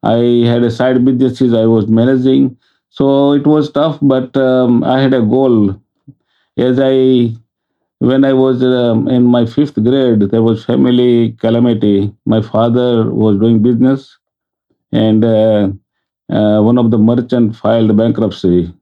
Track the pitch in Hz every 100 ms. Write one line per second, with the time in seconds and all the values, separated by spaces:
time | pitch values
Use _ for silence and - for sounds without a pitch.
0 | 107 117 120 120 117 120 120 113 127 131
1 | 123 131 127 127 131 117 113 113 101 113
2 | 120 135 127 135 135 127 _ _ _ -
3 | 139 139 139 143 143 151 147 - 156 156
4 | 143 131 127 135 131 127 123 120 - 131
5 | 135 131 110 127 135 113 101 98 _ _
6 | - - _ _ _ - 123 127 135 131
7 | 131 127 120 113 _ _ _ _ _ _
8 | 127 135 139 131 131 123 127 127 120 113
9 | 120 127 123 120 117 131 147 - 110 135
10 | 127 110 101 113 113 110 - 131 131 123
11 | 123 120 113 113 117 113 120 107 104 101
12 | 104 - - 110 107 113 117 120 123 120
13 | 110 - 110 98 110 113 113 117 131 135
14 | - _ _ _ _ _ _ _ _ -
15 | 110 107 117 110 110 107 98 98 _ _
16 | _ _ _ - 107 107 107 123 117 110
17 | 110 120 120 123 113 113 107 117 110 107
18 | 113 104 107 98 95 90 87 -